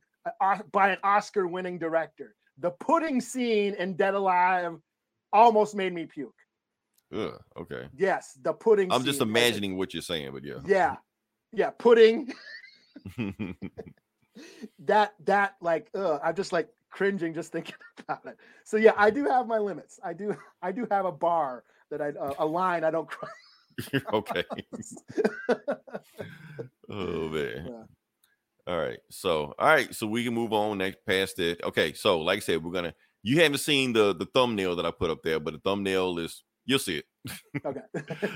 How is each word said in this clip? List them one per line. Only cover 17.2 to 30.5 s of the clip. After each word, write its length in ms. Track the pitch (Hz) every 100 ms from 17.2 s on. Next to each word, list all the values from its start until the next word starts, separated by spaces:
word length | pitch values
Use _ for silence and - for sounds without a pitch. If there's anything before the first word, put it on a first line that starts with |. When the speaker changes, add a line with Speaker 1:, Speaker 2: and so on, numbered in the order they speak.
| 165
Speaker 1:
just 160 | 160 165
thinking 240 | 165 147 - -
<laughs> 80 | - -
about 160 | 147
it. 120 | - - - -
So, 120 | - 214
yeah, 160 | 220 202
I 140 | 208
do 140 | 214
have 240 | 285 254 226
my 100 | 220
limits. 400 | 202 156 - -
I 80 | 185
do, 240 | 170 208 165 -
<laughs> 140 | _
I 80 | 175
do 160 | 196 233
have 140 | 196 185
a 40 |
bar 540 | 151 170 170 139 120 - _ -
that 100 | 147
I, 100 | 147
uh, 240 | 147 147 139
a 80 | 156
line 380 | 165 185 170
I 60 | 160
don't 160 | 160 156
<laughs> 20 |
cross. 220 | - - - - _ _ -
Speaker 2:
<laughs> 320 | - 139 -
Okay. 320 | 107 - 87 - - - - - - - - - - -
Speaker 1:
<laughs> 60 | 233 - - - 233 - - - - - - 127 _ -
Speaker 2:
Oh, 380 | 101 90 82 80
man. 380 | 78 67 62 104
Speaker 1:
Yeah. 140 | 117 107 _ _ _ _ _ _ _ -
Speaker 2:
All 60 | 87
right. 200 | 67 58 _
So, 440 | - 92 80 73 -
all 100 | 123
right. 260 | 156 107
So 120 | - 107
we 180 | 117
can 100 | 120
move 180 | 117 117